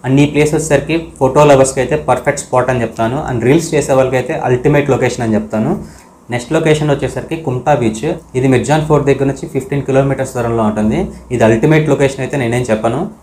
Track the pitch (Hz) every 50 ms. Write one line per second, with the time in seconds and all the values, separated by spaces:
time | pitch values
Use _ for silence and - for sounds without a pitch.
0 | - 131 135 143 147 147 - 147 151 151 160 151 - - 147 135 - - 160 165
1 | 165 - - - 135 131 131 147 151 147 139 131 135 131 - 135 127 123 147 151
2 | - - 123 123 - 143 - - - - - 127 123 - 127 120 117 110 - -
3 | 113 117 127 151 156 - 131 113 104 123 147 165 156 - 156 147 135 - 139 131
4 | 131 127 127 127 127 - 160 147 - 127 127 123 - 147 147 143 143 139 127 117
5 | 131 120 - - 120 113 107 104 107 - - 110 113 147 175 - - - - -
6 | - - - _ _ - 120 123 - - 160 160 - 151 151 151 151 147 139 -
7 | 135 123 - 123 113 - 165 160 - 135 127 123 - 147 147 127 120 110 107 -
8 | 143 156 180 - - - - 131 131 135 127 117 107 120 147 156 151 151 151 139
9 | 131 139 135 135 135 139 139 - - - - 135 - - 143 139 131 - 131 135
10 | 139 139 135 135 131 127 - 123 117 117 117 113 110 107 104 110 107 110 123 165
11 | 202 - - - - - 127 113 113 113 117 110 117 151 156 156 151 147 135 135
12 | 143 131 - - 131 120 - 139 123 117 120 123 123 113 107 110 110 117 120 139
13 | 190 214 - -